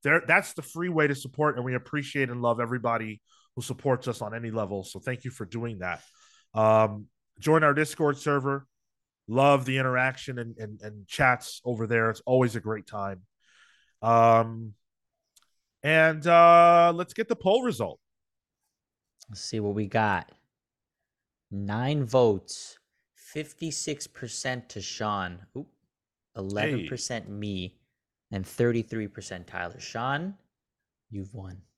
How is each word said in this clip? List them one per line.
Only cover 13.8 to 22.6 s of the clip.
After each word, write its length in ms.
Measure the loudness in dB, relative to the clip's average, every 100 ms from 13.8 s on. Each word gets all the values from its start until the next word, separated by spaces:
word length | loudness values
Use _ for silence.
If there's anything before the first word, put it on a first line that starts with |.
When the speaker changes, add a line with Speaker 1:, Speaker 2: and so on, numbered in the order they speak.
| _ _
Speaker 1:
Um, 680 | 2 6 6 6 2 -6 -12 -16 _ _ _ _ _ _ _ _ _ _
and, 440 | 0 4 4 2 4
uh, 680 | 8 10 10 10 8 6 4
let's 180 | -6
get 140 | -6 -4
the 80 | 0
poll 260 | 2 2
result. 380 | 2 -4 -6 -8 _ _ _ _ _ _ _ _ _ _ _ _ _
Speaker 2:
Let's 140 | -16
see 180 | -8 -4
what 140 | -4
we 120 | -2 -2
got. 420 | 0 2 0 -6 _ _ _ _ _ _ _ _ _ _ _ _
Nine 520 | -8 -6 -4 -2 -2
votes, 720 | 0 4 4 2 -4 -16